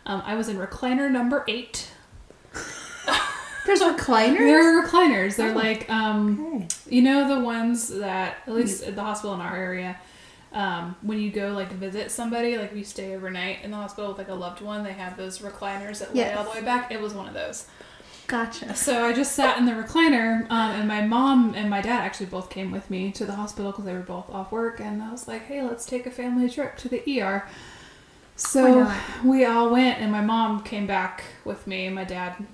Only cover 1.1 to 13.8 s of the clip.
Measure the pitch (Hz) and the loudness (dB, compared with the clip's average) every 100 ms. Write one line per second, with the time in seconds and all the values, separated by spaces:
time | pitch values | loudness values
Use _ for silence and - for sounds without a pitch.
1.1 | 254 240 285 - 349 - - - - - | 2 2 0 -2 -6 -8 -12 -12 -18 -20
2.1 | - - - - - - - - - - | -20 -20 -20 -14 -12 -10 -12 -14 -8 -2
3.1 | - - - - - - 392 349 - - | 0 0 -6 -10 -4 4 6 6 2 4
4.1 | 220 226 302 285 311 330 330 349 339 339 | 6 6 6 8 10 10 8 6 6 6
5.1 | 208 196 220 220 220 220 214 - 220 214 | 6 2 0 0 2 0 0 -2 0 0
6.1 | 208 208 208 320 262 165 - - 247 254 | 2 2 0 -2 -6 -6 -10 2 6 6
7.1 | 277 277 269 233 226 233 233 - 196 196 | 6 4 2 0 0 0 0 -2 -4 -4
8.1 | 190 185 - 254 226 214 185 - 196 208 | -2 -4 -6 -4 0 0 -2 -6 -6 -6
9.1 | 202 208 180 175 180 180 185 180 185 - | -4 -6 -6 -6 -6 -6 -6 -8 -10 -16
10.1 | - - - - - 180 175 175 185 208 | -20 -20 -20 -10 -6 -4 -4 -8 -8 -6
11.1 | 214 208 202 202 202 185 185 190 208 - | -4 -2 -4 -4 -4 -6 -8 -8 -8 -6
12.1 | - 233 233 240 233 202 208 196 - 190 | -6 -4 -2 -2 -2 -4 -8 -10 -10 -10
13.1 | 190 185 185 185 - 208 208 | -8 -8 -6 -6 -8 -10 -10